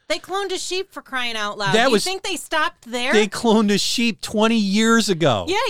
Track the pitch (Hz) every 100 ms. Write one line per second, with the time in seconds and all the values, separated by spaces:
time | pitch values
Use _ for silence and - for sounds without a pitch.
0 | - 330 - 381 403 359 - 370 381 294
1 | - 262 240 226 208 208 202 202 262 285
2 | 370 381 415 339 - 320 330 - 233 240
3 | 247 247 214 - 233 214 208 202 - -
4 | 233 - - 208 220 226 196 202 226 226
5 | 214 165 156 110 247 403